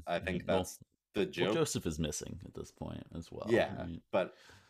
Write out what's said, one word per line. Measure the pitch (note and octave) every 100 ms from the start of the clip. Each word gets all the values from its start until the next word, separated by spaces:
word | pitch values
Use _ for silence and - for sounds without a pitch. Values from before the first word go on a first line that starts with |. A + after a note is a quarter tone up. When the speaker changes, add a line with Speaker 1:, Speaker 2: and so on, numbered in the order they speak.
| D#2+
Speaker 1:
I | F2
think | F2+ F2+
Speaker 2:
mm-hmm. | -
Well, | F#2
Speaker 1:
that's | F2+ - - _ _
the | G#2
Speaker 2:
well, | F#2+
Speaker 1:
joke. | - F#2+
Speaker 2:
Joseph | C3+ D3+ A2 F2+
is | D#2+
missing | D2+ - - - -
at |
this | - -
point | - D#2+ D#2 - E2
as | E2
well, | - A2
Speaker 1:
Yeah, | A2+ D2 B1+
Speaker 2:
right? | E2 E2 -
Speaker 1:
but | G2+ F2 - - -